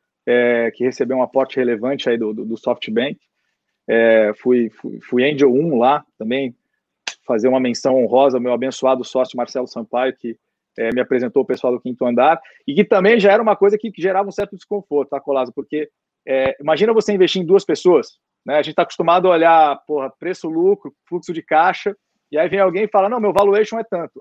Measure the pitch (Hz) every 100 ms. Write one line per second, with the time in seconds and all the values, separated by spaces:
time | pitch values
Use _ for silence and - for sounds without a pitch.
0 | _ _ - 123 120 117 113 - 127 -
1 | 123 131 123 135 135 135 123 110 127 139
2 | 127 117 107 107 107 113 127 120 - 110
3 | 139 175 _ _ _ _ _ _ - 113
4 | 113 113 107 107 123 123 110 _ - 113
5 | - 123 139 143 139 127 165 123 123 147
6 | - - 110 131 131 - _ _ _ _
7 | - - - 117 127 131 123 113 135 131
8 | 110 127 139 127 123 120 131 - 131 127
9 | 117 127 127 123 120 131 123 120 110 123
10 | 131 127 117 117 _ _ _ - 113 123
11 | 120 127 120 135 - 123 127 123 123 120
12 | 123 120 143 165 - _ - 151 196 202
13 | 196 233 196 214 220 196 196 214 226 180
14 | 185 185 202 202 202 185 - 202 - 147
15 | 131 143 - 135 123 143 - 151 147 _
16 | _ _ - 135 131 - 147 156 214 220
17 | 208 196 180 190 165 190 - 151 180 156
18 | - _ _ _ - 147 147 151 165 -
19 | 165 180 180 165 165 165 151 135 - 147
20 | 131 - 170 190 165 165 185 196 143 _
21 | - 175 - 160 - 156 175 180 202 208
22 | _ _ - 147 170 196 190 180 214 202
23 | 196 240 208 180 202 202 208 226 220 175
24 | 156 -